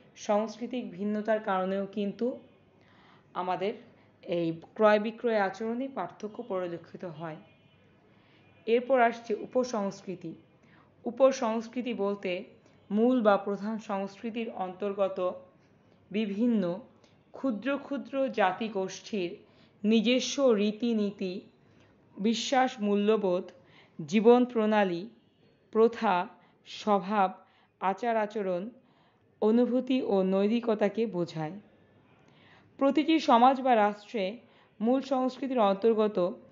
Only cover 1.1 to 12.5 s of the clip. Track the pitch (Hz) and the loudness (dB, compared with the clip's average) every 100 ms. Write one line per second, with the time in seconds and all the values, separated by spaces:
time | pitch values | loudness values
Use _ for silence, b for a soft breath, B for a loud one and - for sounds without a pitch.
1.1 | 214 220 214 214 190 185 196 196 214 202 | -4 -2 -2 0 -2 0 -2 -4 -4 -6
2.1 | 196 240 285 - _ _ _ b b b | -2 -4 -4 -14 _ _ _ b b b
3.1 | b _ - 185 175 196 247 - b b | b _ -6 -4 -2 -4 -6 -14 b b
4.1 | _ - 175 165 165 - - 214 214 214 | _ -4 -2 -2 -4 -10 2 4 4 2
5.1 | 226 240 220 190 - 220 240 269 240 175 | -4 -2 0 0 -4 -6 -6 -6 -8 -10
6.1 | - 214 220 240 185 180 170 - 180 185 | -10 -12 -12 -8 -6 -6 -8 -14 -14 -14
7.1 | 151 165 160 - _ _ _ _ _ _ | -10 -12 -12 -18 _ _ _ _ _ _
8.1 | b b b b _ - 233 247 262 233 | b b b b _ 0 0 2 4 2
9.1 | 233 - 214 202 254 247 220 196 185 - | 0 -6 -8 -4 -2 -2 -4 -4 -8 -12
10.1 | 175 165 - _ _ b b b _ 247 | -12 -12 -16 _ _ b b b _ -10
11.1 | 233 269 269 226 226 226 254 247 202 202 | 2 4 4 -2 -4 -6 -8 -6 -4 -4
12.1 | 202 196 180 233 | -4 -6 -6 -8